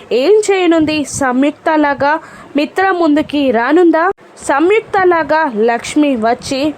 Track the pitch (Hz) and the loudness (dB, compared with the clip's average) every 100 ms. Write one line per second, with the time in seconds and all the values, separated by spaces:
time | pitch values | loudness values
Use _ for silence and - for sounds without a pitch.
0 | - 226 285 427 427 381 349 330 311 311 | -6 -2 2 2 2 0 2 2 0 -2
1 | 269 - 262 247 285 294 339 311 285 269 | -6 -4 -2 0 0 -2 -2 0 0 0
2 | 277 320 - - - 285 294 - 381 359 | -2 -2 -6 -20 -8 -4 -4 -2 -2 0
3 | 320 294 294 294 269 220 240 320 349 320 | 0 0 0 -2 0 0 0 2 4 2
4 | 359 - - - - 285 339 427 - 392 | 0 -4 -12 -14 -4 0 2 0 0 0
5 | 370 339 285 311 311 214 233 233 - 302 | 2 0 0 -2 -2 0 0 -2 -4 0
6 | 294 247 220 247 - 262 302 | 0 0 -2 -2 -4 -4 -4